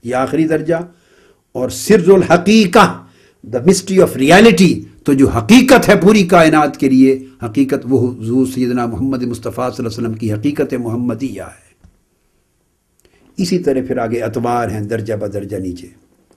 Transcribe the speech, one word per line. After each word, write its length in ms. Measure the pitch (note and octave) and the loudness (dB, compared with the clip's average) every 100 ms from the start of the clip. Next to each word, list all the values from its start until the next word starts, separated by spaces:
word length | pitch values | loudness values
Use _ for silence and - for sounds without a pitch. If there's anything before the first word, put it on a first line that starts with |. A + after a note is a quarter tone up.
ये 80 | A#2 | -8
आखिरी 320 | B2 C3 D3 | -4 -2 -2
दर्जा, 400 | D#3+ D#3 D#3 E3 F3 _ _ _ _ _ _ | -2 -2 -4 -6 -8 _ _ _ _ _ _
और 160 | - B2+ | -8 -8
सिर्रुल 540 | - - G#3 E3 G3 E3 | -4 0 2 4 2 4
हकीका, 760 | E3+ F#3 A3 F#3+ G#3 F#3 - - _ _ _ | 2 4 2 4 4 2 -2 -18 _ _ _
the 180 | - A#2 | -10 -2
mystery 340 | C#3+ F#3 - F#3+ | 2 0 0 2
of 180 | E3 B2 | 2 2
reality, 580 | C#3 F3+ A3+ F3 F3+ A2+ - _ - | 4 6 6 6 4 0 -8 _ -2
तो 80 | |
जो 120 | C3+ C3+ | 2 2
हकीकत 560 | A#2 A2 A#3+ C4 B3+ | 0 4 4 6 4
है 160 | - G3+ | 4 4
पूरी 240 | F3+ G#3+ | 4 4
कायनात 520 | F3 F3+ D#3+ D#3 D3 - | 4 4 4 2 0 -2
के 120 | C3+ | 2
लिए, 420 | C3 C3 C3 - _ | 4 4 2 -6 _
हकीकत 400 | A2+ G#2+ C3 C3+ A#2+ | -6 -4 -2 -4 -2
वो 120 | C3 | -2
हुजूर 480 | B2 A2+ A2 B2+ B2+ | -2 -6 -4 -2 -2
सैयदना 400 | B2 B2 B2 A#2+ | -2 -4 -4 -4
मोहम्मद 360 | A2 C3+ C3 | -4 -4 -4
मुस्तफ़ा 480 | B2 A2+ A#2+ G#2+ B2+ | -6 -8 -10 -8 -8
सल्लल्लाहु 120 | - | -6
अलैहि 160 | A2+ A2 | -8 -8
वसल्लम 160 | A#2 | -8
की 140 | A2 A2+ | -6 -6
हकीकत 460 | G#2+ D3 C#3+ C3+ | -4 -4 -4 -4
मोहम्मदिया 720 | B2+ A#2+ A#2 B2 A2+ C3 G2 D#2+ | -6 -6 -6 -6 -6 -8 -10 -16
है। 220 | - _ _ _ _ _ _ _ _ _ _ _ _ _ _ _ _ _ - | -20 _ _ _ _ _ _ _ _ _ _ _ _ _ _ _ _ _ -8
इसी 200 | F#3 F3+ | -4 -2
तरह 240 | D3 C3 | -2 -4
फिर 160 | B2 B2 | -4 -6
आगे 200 | A#2 A#2 | -6 -6
अतवार 520 | A2 A#2 A#2+ A#2+ A2+ | -6 -6 -4 -4 -4
हैं 160 | G#2+ G2+ | -8 -8
दर्जा 280 | A2+ G#2 G#2 | -8 -8 -8
ब 100 | G2+ | -8
दर्जा 320 | G2 G2 G2+ | -10 -10 -10
नीचे। 320 | F#2 F2 - _ _ _ _ | -10 -12 -16 _ _ _ _